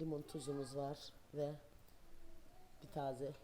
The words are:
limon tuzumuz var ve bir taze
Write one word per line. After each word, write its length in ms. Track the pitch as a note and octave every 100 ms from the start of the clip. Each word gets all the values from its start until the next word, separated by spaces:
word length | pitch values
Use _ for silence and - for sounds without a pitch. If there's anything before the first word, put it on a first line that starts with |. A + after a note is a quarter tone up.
limon 220 | D#3+ D3
tuzumuz 540 | D3+ D#3+ C3+ C#3+ C3 C#3
var 360 | C#3 D3 - - -
ve 200 | C#3+ D3 D3+ - - - - - - - - - - - -
bir 100 | C#3+
taze 400 | D3+ C#3 B2+ C#3 C#3